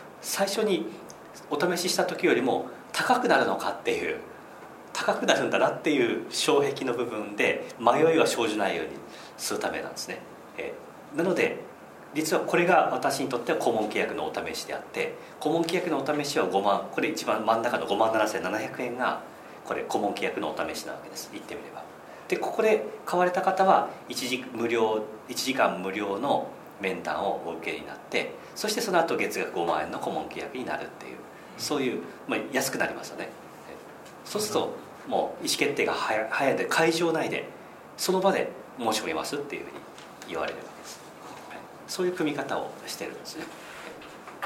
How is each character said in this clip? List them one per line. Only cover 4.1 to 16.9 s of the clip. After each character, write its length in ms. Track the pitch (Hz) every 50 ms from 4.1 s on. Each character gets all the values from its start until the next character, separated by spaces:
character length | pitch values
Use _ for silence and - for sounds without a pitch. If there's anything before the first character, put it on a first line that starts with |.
う、 60 | 78 76 - - - - - - - - - - - - - -
高 220 | - - - 214 -
く 120 | - 247
な 80 | - -
る 100 | - -
ん 60 | -
だ 80 | - -
な 120 | 131 151
っ 100 | - -
て 100 | - 165
い 240 | 147 135 117 107 104
う 100 | - - -
障 360 | - - - 151 143 143 143 139
壁 120 | - - 135
の 80 | 127 120
部 120 | 127 120
分 280 | 113 110 107 101 101 104
で 320 | - 123 95 - - - - - -
迷 340 | 113 120 131 147 160 165 160
い 20 |
が 80 | 156 117
生 200 | 113 - 123 113
じ 100 | 104 107
な 160 | 107 98 92
い 40 | 87
よ 80 | 80 78
う 20 |
に 60 | - - - - - - - - - -
す 180 | - - - 104
る 40 | -
た 100 | - -
め 120 | 80 73
な 60 | 67 65
ん 20 |
で 80 | 64 -
す 80 | - -
ね。 120 | - - - - - - - - - -
え、 140 | 73 - - - - - - - - - 143
な 80 | 151 175
の 100 | 190 170
で、 240 | 135 - - - - - - - - - - - - - - -
実 220 | 156 156 - 175
は 60 | - -
こ 120 | - 180
れ 100 | 170 175
が 240 | 175 175 156 - -
私 280 | - 160 - 135 - -
に 80 | 131 131
と 80 | 120
っ 40 | 120
て 120 | - -
は 60 | 156 -
顧 140 | - 127
問 180 | 110 107 104 104
契 80 | - 101
約 160 | 90 - -
の 100 | 73 76
お 60 | -
試 220 | - - - 80 80
し 80 | - -
で 100 | - 71
あ 40 | -
っ 40 |
て、 320 | - - - 95 - - - - - - - -
顧 100 | - 151
問 140 | 165 165 165
契 100 | 165 185
約 140 | 175 - 170
の 80 | 147 135
お 80 | 139
試 180 | 151 147 147 147
し 140 | - - 139
は 80 | 98
五 160 | 90 92 98
万、 240 | 104 101 98 - - -